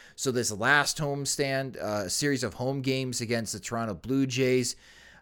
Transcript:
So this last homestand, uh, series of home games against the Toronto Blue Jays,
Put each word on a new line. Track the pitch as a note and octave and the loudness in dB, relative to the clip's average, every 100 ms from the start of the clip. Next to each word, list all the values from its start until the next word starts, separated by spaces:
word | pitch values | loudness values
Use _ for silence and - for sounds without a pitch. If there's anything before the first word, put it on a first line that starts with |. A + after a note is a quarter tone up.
| - | -18
So | - C3+ | -6 0
this | B2 G#2+ | 0 0
last | G2+ A#2+ D3 C3+ - | 0 4 4 4 0
homestand, | D3 C#3 C3+ - C#3 C3+ C3+ - | -2 -2 -2 0 0 0 -2 -6
uh, | G2+ G#2 F2+ | -2 -2 -2
series | - D3 C3 | 0 0 0
of | A#2 | -2
home | - B2+ C#3 | -2 -2 0
games | C3 C3 C3 A#2 | 0 0 -2 -4
against | A2+ A#2 G#2+ | -2 -2 -2
the | G#2 | -8
Toronto | - A2+ A2+ | -6 -4 -4
Blue | F2 B2 C3+ | -4 0 2
Jays, | C3 B2 B2+ B2+ B2 - - - - - | 2 2 4 4 2 -4 -14 -20 -20 -6